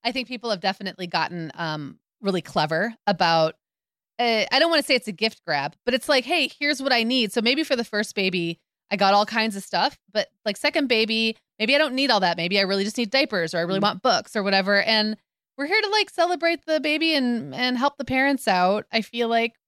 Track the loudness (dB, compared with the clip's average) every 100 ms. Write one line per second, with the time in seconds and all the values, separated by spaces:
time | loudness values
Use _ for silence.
0 | -2 -4 -6 -8 -4 -2 -2 -4 -8 -8
1 | -4 -2 -2 -4 -10 -6 -6 -6 -8 -14
2 | _ _ -2 -2 -2 -2 0 0 -2 -4
3 | -2 2 2 4 2 -2 _ _ _ _
4 | _ -2 0 0 2 2 4 2 2 0
5 | 0 -4 -4 -4 -4 -2 -4 -6 -2 -2
6 | 2 0 2 0 0 -2 -2 0 0 0
7 | 2 0 0 0 0 0 0 -2 -2 -4
8 | -4 -2 -2 0 -4 -6 _ _ _ 0
9 | 4 4 2 0 -2 -4 -6 -2 -2 -4
10 | _ -4 -4 _ -6 -2 -2 0 0 0
11 | 2 0 -2 -4 _ _ 0 2 2 0
12 | 2 4 2 0 0 0 2 0 -2 -2
13 | -2 0 0 0 -2 -2 -2 0 0 0
14 | 0 0 -2 -4 0 0 2 2 2 0
15 | 0 -4 _ _ _ -8 -2 0 0 0
16 | -2 0 0 2 0 -2 -2 -2 0 0
17 | 2 2 0 -2 -4 -4 -2 0 0 -2
18 | -4 0 2 0 0 2 4 2 -2 -6
19 | -4 -4 0 2 0 _